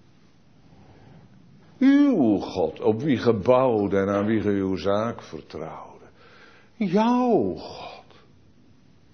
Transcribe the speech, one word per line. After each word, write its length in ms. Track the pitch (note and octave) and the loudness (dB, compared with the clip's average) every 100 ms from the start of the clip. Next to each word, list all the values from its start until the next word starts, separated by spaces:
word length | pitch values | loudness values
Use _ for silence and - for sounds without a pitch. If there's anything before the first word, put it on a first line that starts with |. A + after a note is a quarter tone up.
| _ _ _ _ _ _ _ - - - - - - - - - - - | _ _ _ _ _ _ _ -20 -20 -20 -20 -20 -20 -20 -20 -20 -20 0
Uw 600 | C4 C#4 C#4+ A3 A#2 F#2+ | 4 6 4 4 4 2
God, 420 | - F#2 D#2+ - | -2 -2 -4 0
op 220 | - A2 | 0 0
wie 160 | D3+ A2+ | 0 0
ge 160 | A#2+ | 0
bouwde 640 | G#2+ F#2 B2+ C3 A2 G2 G2 | 0 2 2 2 0 0 0
en 100 | G2 | 0
aan 180 | G2+ G#2 | 0 0
wie 140 | A2 | 0
ge 80 | G2 | 0
uw 280 | G2+ F#2+ F#2 | -2 -2 -2
zaak 460 | F2 G2+ A2+ - | -2 -2 -4 -8
vertrouwde. 720 | - D#2 - E2 D#2 - - - - - - - - - _ - | -14 -18 -16 -14 -14 -14 -18 -20 -20 -20 -20 -20 -20 -20 _ -8
Jouw 760 | G3+ F#3+ A3+ B3 B3 G3 G2 | -2 0 2 2 2 2 0
God." 400 | E2+ - - - - - - _ _ _ _ _ _ _ _ _ | -4 -12 -16 -18 -18 -20 -20 _ _ _ _ _ _ _ _ _